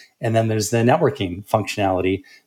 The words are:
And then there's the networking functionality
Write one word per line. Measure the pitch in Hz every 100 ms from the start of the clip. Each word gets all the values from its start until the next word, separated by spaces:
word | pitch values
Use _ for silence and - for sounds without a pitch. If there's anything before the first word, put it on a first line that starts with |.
| - _
And | 117 113
then | 113
there's | 110 101
the | 117
networking | 117 156 151 - 92 90 -
functionality | 110 104 - 95 92 92 95 - -